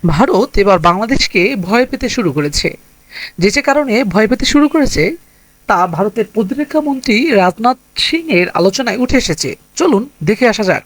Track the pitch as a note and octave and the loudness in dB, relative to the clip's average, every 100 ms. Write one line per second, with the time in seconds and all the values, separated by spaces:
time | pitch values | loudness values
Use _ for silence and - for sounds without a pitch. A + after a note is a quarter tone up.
0 | F3 D3+ C4+ F4+ B3 - G3 F#3 E3 F3+ | 0 2 2 2 0 2 2 4 4 0
1 | A3 C4+ - G3+ F#3 C4 F3 A3+ B3+ C4+ | 0 -2 0 0 0 -2 -2 0 0 -2
2 | B3+ - F#3+ C#3 D3 D3 - - _ _ | -4 -2 -2 -2 -2 -2 -4 -8 _ _
3 | _ - - - F3+ A#3+ C4+ C#4 C#4+ A3 | _ -18 -18 -2 0 0 0 0 2 0
4 | A#3+ F3 G#3+ B3+ - D4 D4 D#4+ C#4 - | 0 2 2 0 2 2 2 2 0 0
5 | D#3+ E4+ _ _ _ _ - G3 F3+ D#3+ | -2 -4 _ _ _ _ -2 0 0 0
6 | G3+ G3+ G3+ G#3+ G3 C#4 D4 D#4 D4+ C4+ | -2 -2 -4 -2 -4 -4 -4 -2 -2 -4
7 | B3+ G#3+ D#4 A3 F#3 - A3+ C4 _ - | 0 0 2 2 2 0 -2 -2 _ -6
8 | - E4 E4 C4+ F3+ - F3+ F#3+ B3 A#3 | -2 -2 0 0 0 0 0 0 -4 -2
9 | B3+ C4+ A3 D3+ C3 - _ - F4 G#3+ | 0 0 0 -4 -6 -10 _ -2 0 0
10 | B3+ _ D3+ G#3 B3 G#3+ G3+ E3 | -2 _ -2 2 2 0 0 -2